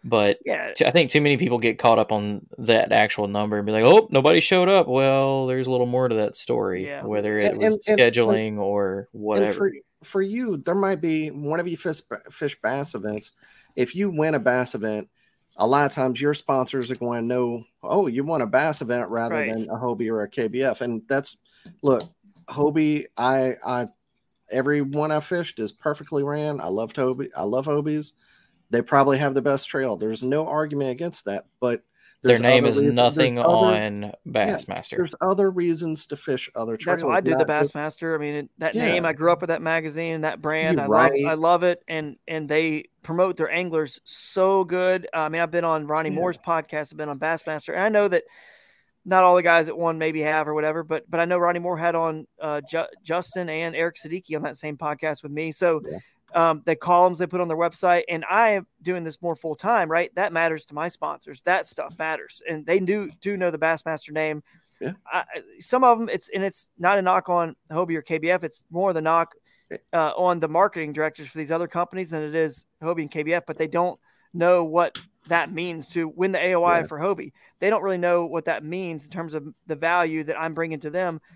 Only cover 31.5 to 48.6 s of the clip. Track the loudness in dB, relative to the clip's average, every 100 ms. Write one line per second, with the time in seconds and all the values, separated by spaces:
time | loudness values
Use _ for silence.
31.5 | _ -2 -2 _ _ _ _ 4 6 8
32.5 | 6 6 4 4 6 4 6 2 4 4
33.5 | 6 6 4 0 -4 -8 -12 -4 0 0
34.5 | 0 -6 -10 -6 -4 -4 -2 0 2 2
35.5 | 2 -2 -2 -4 -6 -8 -10 -6 -6 -6
36.5 | -8 -6 -6 -2 -2 2 0 2 2 2
37.5 | 2 0 -2 -8 -6 -4 -4 -4 -6 -10
38.5 | _ -4 -2 0 0 -2 0 2 2 0
39.5 | -4 -2 -4 -4 -6 -6 -4 -4 -4 -4
40.5 | -2 0 0 4 6 6 4 0 2 2
41.5 | 4 2 -2 -6 -8 -8 -12 -10 -8 0
42.5 | 0 0 -4 -8 _ -6 0 0 2 -2
43.5 | -2 -2 -2 -2 -8 -18 -16 -8 0 4
44.5 | 4 2 0 2 0 -2 -4 -2 -2 0
45.5 | 0 0 -2 0 -2 -2 -2 -4 -4 -2
46.5 | -2 -2 -8 -8 -10 -8 -4 -4 -4 -4
47.5 | -8 -6 -2 2 4 4 0 -2 -20 -20
48.5 | -20